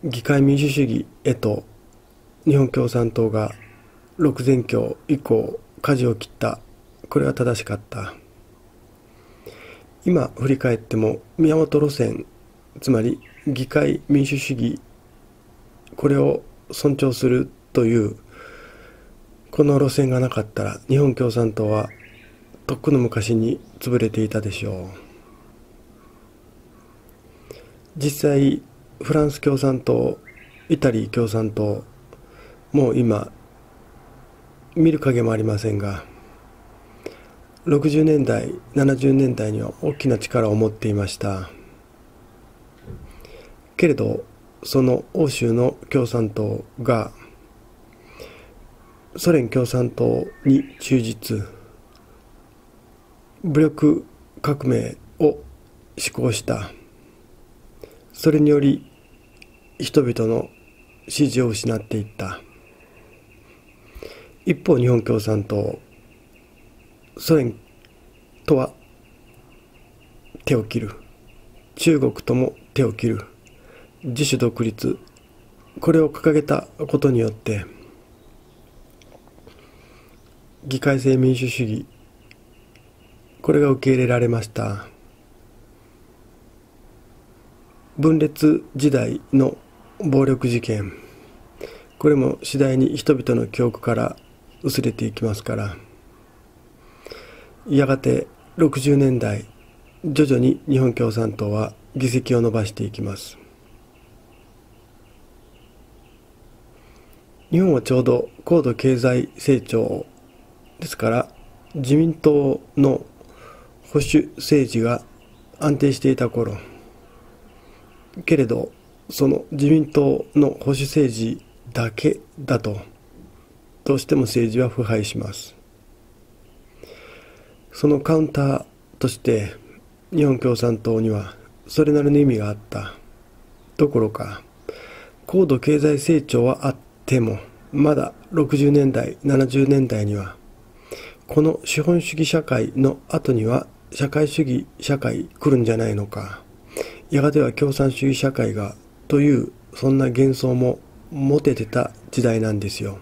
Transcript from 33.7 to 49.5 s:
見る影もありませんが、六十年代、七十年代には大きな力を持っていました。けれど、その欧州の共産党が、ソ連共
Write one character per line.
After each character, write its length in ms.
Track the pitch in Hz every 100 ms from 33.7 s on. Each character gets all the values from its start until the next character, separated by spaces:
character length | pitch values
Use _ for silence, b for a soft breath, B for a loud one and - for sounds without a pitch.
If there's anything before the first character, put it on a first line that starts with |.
| - - - - - - - - - - -
見 160 | 165
る 60 | 151
影 240 | 135 120
も 100 | 113
あ 40 | 110
り 60 |
ま 160 | 110 107
せ 140 | 110
ん 60 | 104
が、 260 | 104 101 - B B B B - - - - B B B B B - -
六 240 | - 143 156
十 160 | 151
年 200 | 156 151
代、 280 | 131 110 113 - -
七 220 | - 139 131
十 180 | 135
年 200 | 135 135
代 180 | 117 107
に 100 | 110
は 100 | 110 -
大 140 | 156
き 120 | 139 135
な 120 | 113
力 320 | - 123 110
を 40 |
持 140 | 107 110
っ 20 |
て 180 | 107 113
い 60 |
ま 140 | 104 98
し 80 | -
た。 340 | 104 95 92 B B B - _ - - - - - - - - - B B B B B B B - -
け 100 | 175
れ 60 |
ど、 280 | 143 98 - - - - -
そ 200 | - 139
の 220 | 127 123 -
欧 160 | 190 156
州 240 | - 120
の 240 | 117 123 - -
共 180 | 139 120
産 220 | 120 110
党 360 | 107 107 107 - -
が、 300 | 117 120 110 - B B B - - - - B B B B B B B - - - - - -
ソ 160 | -
連 160 | 160
共 160 | 117